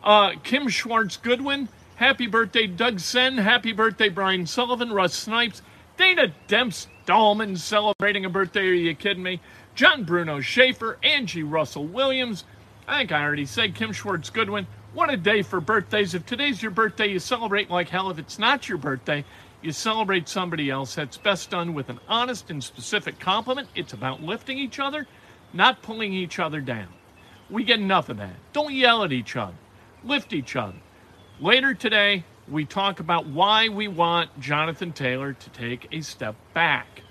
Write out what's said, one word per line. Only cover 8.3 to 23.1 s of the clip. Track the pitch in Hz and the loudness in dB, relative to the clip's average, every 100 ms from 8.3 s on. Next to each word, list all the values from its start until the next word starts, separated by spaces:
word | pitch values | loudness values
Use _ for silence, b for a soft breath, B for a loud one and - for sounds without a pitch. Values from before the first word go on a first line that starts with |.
birthday. | 185 185 208 190 | -2 0 0 2
Are | |
you | 180 170 | 2 2
kidding | 156 202 185 | -2 -2 -2
me? | 185 180 B B B - | -4 -6 B B B 4
John | 294 302 | 4 4
Bruno | 170 175 165 143 | 0 0 0 -4
Schaefer, | 131 233 262 - 226 - | -2 4 4 4 -6 -2
Angie | 285 302 214 165 | 0 2 0 -4
Russell | 151 160 151 151 | -2 0 -2 -4
Williams. | 151 208 269 262 247 190 - B B - - | -6 0 0 0 -2 -6 -10 B B -20 -6
I | 285 | -4
think | 233 | 0
I | 151 | 0
already | 147 147 139 | 0 -2 -4
said | - 220 165 | -2 -2 -2
Kim | 220 | -6
Schwartz | 196 202 175 - | -6 -4 -4 -4
Goodwin. | 220 208 202 180 B B | -2 -2 -2 -6 B B
What | 269 320 | 0 0
a | 254 | 2
day | 175 214 | 4 2
for | 185 190 | 2 -2
birthdays. | 156 220 - 208 202 | 2 0 2 0 0
If | 175 - | -2 -6
today's | 240 285 214 | -4 -2 -2
your | 220 | -4
birthday, | 185 220 - 214 | 0 0 2 -2
you | 185 | 0
celebrate | - 247 226 202 202 | -2 -4 0 -2 0
like | 180 175 | -2 0
hell. | 180 190 | -2 -4
If | 156 | -6
it's | - - | -10 0
not | 220 277 - | 2 2 -2
your | 180 | -6
birthday, | 143 131 - 147 143 B B B | -4 -4 -2 -2 -4 B B B
you | 160 | -8
celebrate | 147 226 220 202 190 156 | -4 -2 0 0 0 0
somebody | 196 180 165 139 | -4 -4 -2 -2
else. | 135 135 - | -2 -4 -6
That's | 143 - | -8 -2
best | 208 190 - | 0 0 -2
done | 180 170 | -4 -2
with | 151 131 | -4 -6
an | 143 - | -10 -2
honest | 226 247 233 - | 0 0 -4 -8
and | 151 | -10
specific | 123 - 117 208 185 | -10 -12 -4 -4 -4